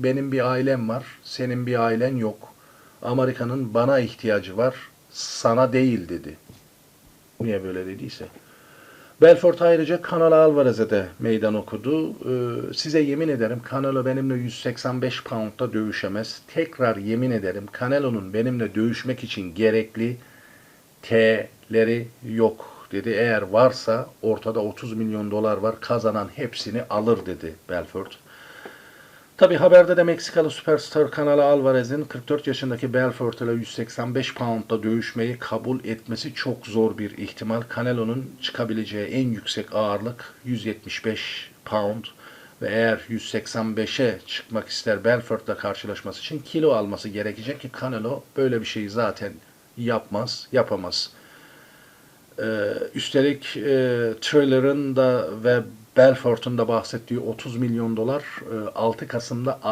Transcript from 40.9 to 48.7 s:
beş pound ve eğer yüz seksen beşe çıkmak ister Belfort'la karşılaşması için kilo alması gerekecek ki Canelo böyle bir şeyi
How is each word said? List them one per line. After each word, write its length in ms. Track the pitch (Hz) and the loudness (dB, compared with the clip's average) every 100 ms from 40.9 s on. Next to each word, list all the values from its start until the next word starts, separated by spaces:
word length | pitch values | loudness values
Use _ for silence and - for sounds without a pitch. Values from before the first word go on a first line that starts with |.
| - 113 | -6 -4
beş 460 | 104 - - - - - | -4 -6 -12 -14 -16 -4
pound 400 | 107 104 110 - - - - - - | -2 0 -4 -10 -18 -20 -20 -20 -8
ve 60 | 107 | -2
eğer 320 | 110 113 107 - | 2 2 0 -4
yüz 200 | 113 - | -8 -6
seksen 480 | 110 - 120 110 107 | -8 -6 -6 -4 -4
beşe 420 | 107 - 123 92 - | -4 0 -2 -2 -8
çıkmak 420 | - - 110 - | -12 -8 -8 -6
ister 360 | - 117 101 | -6 -2 0
Belfort'la 540 | 107 120 120 113 - 101 | 2 2 0 -6 -4 -6
karşılaşması 640 | 104 98 104 98 101 - | -6 -6 -8 -10 -10 -12
için 200 | - 156 | -10 -10
kilo 320 | - 160 156 | -6 0 2
alması 380 | 113 101 98 110 | 2 0 -6 -8
gerekecek 520 | 101 104 101 113 143 | -6 -6 -8 -10 -10
ki 80 | 127 - | -12 -8
Canelo 420 | 131 113 113 143 - - | -6 -6 -6 -8 -8 -2
böyle 240 | 131 117 | 0 0
bir 40 | |
şeyi 240 | 110 | -4